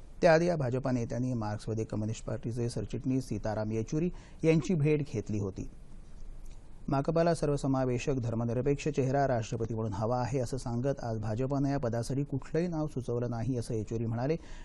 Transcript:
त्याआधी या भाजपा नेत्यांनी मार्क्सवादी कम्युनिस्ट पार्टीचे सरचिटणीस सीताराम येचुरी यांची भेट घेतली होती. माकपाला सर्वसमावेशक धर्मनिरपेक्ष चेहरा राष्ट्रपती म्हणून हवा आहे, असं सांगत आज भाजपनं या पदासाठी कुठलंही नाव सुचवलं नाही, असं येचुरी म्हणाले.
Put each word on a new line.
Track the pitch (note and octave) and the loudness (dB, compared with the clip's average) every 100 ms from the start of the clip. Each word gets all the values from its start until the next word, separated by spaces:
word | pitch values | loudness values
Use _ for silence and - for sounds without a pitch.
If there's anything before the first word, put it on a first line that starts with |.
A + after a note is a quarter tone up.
| - - | -16 4
त्याआधी | F3 D#3+ F3 | 8 8 6
या | E3 | 2
भाजपा | B2+ B2+ C3 | 0 0 0
नेत्यांनी | B2+ A#2 A#2+ B2+ | 0 0 -2 0
मार्क्सवादी | B2 G#2 G#2 - A2 | 0 -2 -4 -2 -2
कम्युनिस्ट | A2 A2 G#2+ A2 | -2 -2 -2 -4
पार्टीचे | - A2 A#2 A#2+ A#2+ | -4 -4 -4 -2 -2
सरचिटणीस | A#2 G2 - C3 C3 B2 | -2 -4 -4 0 0 0
सीताराम | G#2+ G#2+ G#2+ G#2+ | -4 -2 -2 -2
येचुरी | A2 A2+ D#3 F3 - - - | -2 0 0 0 -4 -14 0
यांची | D#3+ D#3+ - | 4 4 4
भेट | F3 D3 D3+ C#3+ | 2 4 2 0
घेतली | G#2+ - G#2+ | -4 -2 -2
होती. | G2+ F#2 F2+ - - - - - - - - - - - - | -2 -4 -10 -12 -16 -16 -14 -12 -12 -10 -12 -12 -14 -12 -2
माकपाला | C3+ D3 E3 E3+ | 0 2 4 4
सर्वसमावेशक | D#3+ D3 C#3 C#3 C3+ C3 B2 D3+ | 2 2 0 2 2 2 0 0
धर्मनिरपेक्ष | C3 A#2 A2+ A#2 A#2 C#3 C#3+ D#3 | 0 0 0 2 2 4 4 2
चेहरा | C#3+ C3 C3+ C3+ | 2 2 4 4
राष्ट्रपती | A#2+ A2 A2+ A2+ | 2 0 -2 -2
म्हणून | A2 A2 | 0 -2
हवा | F#2+ A2 B2 | 0 0 2
आहे, | A#2 C3+ | 0 0
असं | A#2 C3 | 0 -2
सांगत | B2 A#2+ C#3 C3+ | -2 0 0 0
आज | A#2 A2+ | -2 -2
भाजपनं | G#2+ A2 C3 C#3+ C#3 | -2 -2 0 2 2
या | C#3 | 2
पदासाठी | B2 A#2 A#2 C3+ | 0 0 0 -2
कुठलंही | C#3+ C#3 - D#3+ F3 | 0 -2 -2 -2 0
नाव | D#3+ D#3 | -2 -2
सुचवलं | C3 A#2+ A#2+ A#2+ | -4 -2 -2 0
नाही, | A#2 A2+ B2 | -2 0 -2
असं | A2 | -2
येचुरी | A2+ G2+ A2+ A#2 | -2 -2 -2 0
म्हणाले. | A2+ C3+ E3 - - | 0 0 0 -4 -12